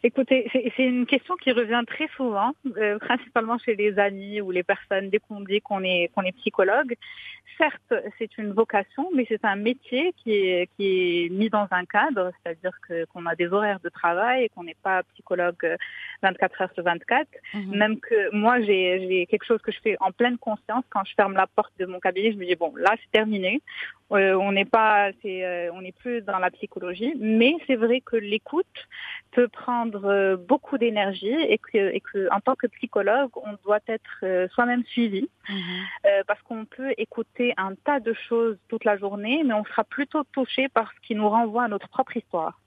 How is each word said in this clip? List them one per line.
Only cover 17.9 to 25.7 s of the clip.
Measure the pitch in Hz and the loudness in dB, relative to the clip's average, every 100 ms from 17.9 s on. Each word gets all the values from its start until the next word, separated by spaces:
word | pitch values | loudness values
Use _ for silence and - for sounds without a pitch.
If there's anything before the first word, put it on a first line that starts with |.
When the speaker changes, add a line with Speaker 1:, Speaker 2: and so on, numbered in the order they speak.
| 220 | 2
Speaker 1:
que | - 220 190 208 | 0 0 2 2
moi, | 214 247 | 4 4
j'ai, | 208 190 180 185 185 | 4 4 4 0 2
j'ai | 185 175 | 0 2
quelque | 214 - | -2 0
chose | 226 | -2
que | - | 0
je | 196 | -4
fais | 226 196 | -2 0
en | 185 | -2
pleine | - 240 240 | 2 0 0
conscience. | - 208 - 226 - | -6 -8 -4 -4 -2
Quand | 208 196 | -4 -2
je | - | 2
ferme | 196 | 2
la | 196 185 | 2 2
porte | - 208 _ | 0 -2 _
de | 185 | -8
mon | 180 | -2
cabinet, | 190 185 220 | -2 0 0
je | 208 | 0
me | 180 | -2
dis, « | 170 | 0
Bon, | 165 147 | -2 2
là, | 180 220 | 2 2
c'est | - | 2
terminé. | 214 220 208 185 247 - - - - _ | 0 2 0 0 -2 -6 -14 -14 -14 _
Euh, | 202 196 190 | 2 4 4
on | 196 | 2
n'est | 196 190 | 2 4
pas, | 226 220 208 202 196 | 4 6 4 2 -2
c'est, | 208 185 185 | -8 -6 -4
euh, | 175 175 | -4 -6